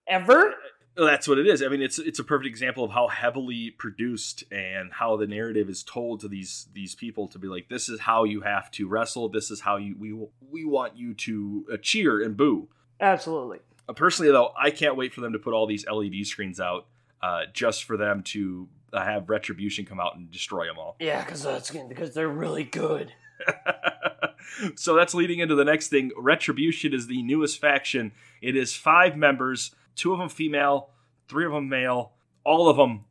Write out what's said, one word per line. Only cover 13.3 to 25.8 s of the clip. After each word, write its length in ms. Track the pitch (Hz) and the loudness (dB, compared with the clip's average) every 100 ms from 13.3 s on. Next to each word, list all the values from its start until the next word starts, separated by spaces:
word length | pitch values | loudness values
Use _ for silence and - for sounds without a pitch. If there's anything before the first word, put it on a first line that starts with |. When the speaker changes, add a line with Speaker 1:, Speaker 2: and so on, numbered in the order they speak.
| 160 123 90 _ _ - | -6 -8 -12 _ _ -16
Speaker 2:
Uh, 60 | |
personally, 380 | 117 165 170 156 | 0 2 6 6
though, 200 | 139 120 - | 8 6 2
I 100 | 143 | 0
can't 260 | 151 151 131 | 2 0 0
wait 160 | 131 | -4
for 80 | - | -6
them 120 | 120 | -6
to 60 | 107 | -6
put 140 | 120 | -2
all 120 | 113 107 | 0 0
these 180 | 104 101 | -2 -4
L 160 | 107 | -4
E 60 | 101 | -4
D 160 | 95 101 | -4 -6
screens 340 | - 98 90 | -6 -8 -6
out, 280 | 90 90 - _ _ _ | -4 -6 -8 _ _ _
uh, 200 | 90 85 80 | -4 -4 -4
just 320 | - 120 107 - | -2 -2 -2 -4
for 100 | 110 | -2
them 260 | 104 101 | 0 -2
to, 440 | 92 104 95 90 90 _ _ | -4 -6 -6 -6 -12 _ _
uh, 100 | 104 | -4
have 280 | 95 107 90 | -2 -4 -2
Retribution 560 | 107 - 90 101 101 98 | -2 -2 -6 -6 -6 -8
come 160 | 92 | -6
out 160 | 87 - | -6 -6
and 120 | 87 | -12
destroy 380 | 87 - 95 82 | -12 -8 -4 -6
'em 80 | 80 | -6
all. 200 | 80 - | -12 -8
Speaker 1:
Yeah, 240 | 160 139 | -4 -4
'cause 180 | 127 135 | -6 -8
that's 300 | 139 131 - | -6 -6 -8
gonna, 160 | 151 127 | -12 -12
because 260 | 127 165 | -10 -8
they're 140 | 147 160 | -4 -4
really 380 | 147 165 151 139 | -4 -4 -6 -6
good. 480 | 165 156 151 - - - - 175 | -4 -2 -2 -6 -14 -20 -8 -6
Speaker 2:
<laughs> 80 | - - - 175 - 170 - 160 - - - 202 - | -4 -6 -4 -6 -4 -6 -6 -8 -10 -18 -10 -10 -4
So 200 | - 160 | 2 4
that's 180 | 175 | 4
leading 260 | 175 170 170 | 2 0 0
into 160 | 165 147 | 2 4
the 80 | |
next 240 | 143 151 | 4 2